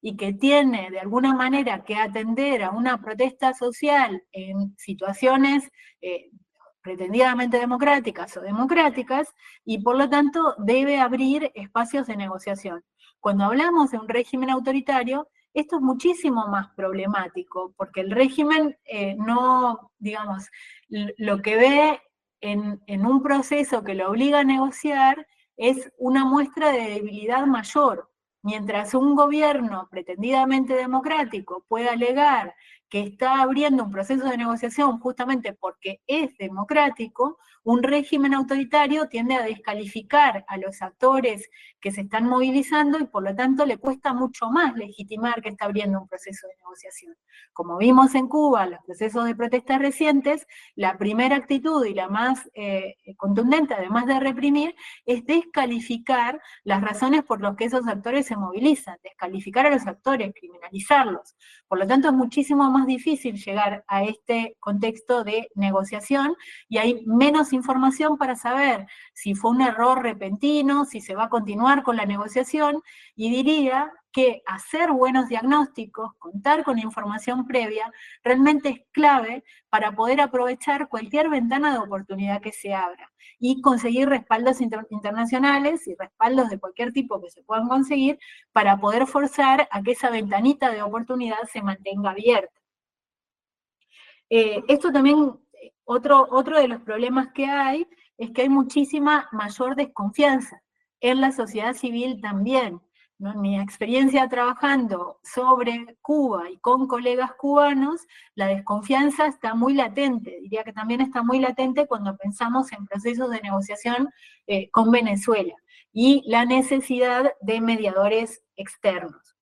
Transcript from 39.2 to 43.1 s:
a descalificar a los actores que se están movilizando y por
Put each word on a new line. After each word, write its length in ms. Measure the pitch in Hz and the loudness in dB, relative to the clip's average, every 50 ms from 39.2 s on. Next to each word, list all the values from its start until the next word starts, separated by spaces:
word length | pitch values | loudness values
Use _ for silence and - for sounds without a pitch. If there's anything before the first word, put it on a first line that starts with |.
| 233 247 262 | -2 -2 -2
a 80 | 254 233 | -2 -2
descalificar 1000 | 220 220 202 - - 208 208 214 202 - 226 208 - - 294 294 269 220 196 196 - | -4 -8 -8 -8 -8 -8 -8 -10 -10 -12 -12 -10 0 4 4 4 4 2 -2 -8 -10
a 80 | 196 | -12
los 240 | 190 185 196 196 - | -10 -10 -10 -12 -12
actores 720 | 190 185 _ _ - 254 269 269 254 247 220 202 208 - _ - - - _ _ | -14 -14 _ _ 2 4 4 4 2 0 -4 -4 -12 -18 _ -20 -20 -20 _ _
que 100 | - 196 | -10 -8
se 100 | 196 208 196 | -8 -6 -8
están 240 | 196 - 220 226 | -4 -2 0 0
movilizando 720 | 240 247 254 254 262 254 277 269 - 311 302 302 285 285 311 | 2 2 2 2 2 2 0 0 2 2 2 2 2 2 0
y 60 | 302 | -2
por 180 | - | -4